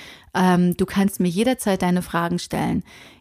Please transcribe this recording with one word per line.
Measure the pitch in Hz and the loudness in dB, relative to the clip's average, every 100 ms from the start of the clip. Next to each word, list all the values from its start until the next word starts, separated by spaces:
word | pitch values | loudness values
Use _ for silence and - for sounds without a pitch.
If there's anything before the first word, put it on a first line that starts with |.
| - - - | -20 -20 -6
Ähm, | 180 185 180 180 170 | 0 4 4 2 0
du | |
kannst | 185 196 196 - | -2 0 0 0
mir | 180 | -2
jederzeit | 175 240 254 208 190 | 0 0 0 0 0
deine | 180 180 | 2 0
Fragen | - 170 170 175 | -2 -4 -2 -4
stellen. | - 165 160 170 - - - - | -4 -4 -2 -4 -6 -16 -20 -14